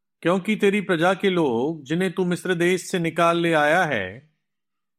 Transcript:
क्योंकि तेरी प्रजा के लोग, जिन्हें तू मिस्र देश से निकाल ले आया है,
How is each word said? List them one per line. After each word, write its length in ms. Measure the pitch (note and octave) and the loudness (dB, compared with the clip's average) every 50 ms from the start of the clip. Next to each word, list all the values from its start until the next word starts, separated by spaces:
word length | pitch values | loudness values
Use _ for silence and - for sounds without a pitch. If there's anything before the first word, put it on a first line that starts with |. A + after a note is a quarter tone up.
| _ _ _ _ - | _ _ _ _ -2
क्योंकि 340 | D#3+ F3+ G3 F3+ G#3+ G#3+ | 0 0 0 0 -2 -2
तेरी 240 | F#3+ G#3+ G3 F#3+ G#3 | 2 2 2 2 2
प्रजा 340 | F#3 - F#3 D#3 E3 F3+ F#3+ | 0 0 0 2 2 2 0
के 160 | F3+ - G3 | 2 0 0
लोग, 520 | F#3 F3 E3 C#3 A#2 A2+ B2+ D3+ E3 D#3+ C#3 | 0 2 0 0 0 0 -2 -2 -4 -6 -6
जिन्हें 300 | B2 D#3 F3 F#3+ F#3 E3+ | -4 -2 -2 -2 -2 -2
तू 120 | - F#3 | -2 -2
मिस्र 300 | F3+ F3+ E3+ - G#3 G#3+ | -2 -2 -4 -2 -2 -2
देश 360 | E3+ F3 F3 F#3 F3+ - - | 0 2 0 0 -2 -4 -4
से 80 | - F#3 | -4 -2
निकाल 400 | E3 E3 D3+ E3+ E3+ E3+ E3+ E3+ | -2 -2 0 2 2 2 2 2
ले 140 | E3+ E3+ E3 | 0 2 2
आया 320 | D#3 D3 D3 D#3 F3+ F#3 | 2 2 4 2 2 0
है, 500 | D#3 C#3 G#2+ F#2+ F#2 G2 B2+ C#3+ _ _ _ _ _ _ _ _ _ _ _ _ _ _ | 0 -2 -4 -4 -6 -10 -14 -20 _ _ _ _ _ _ _ _ _ _ _ _ _ _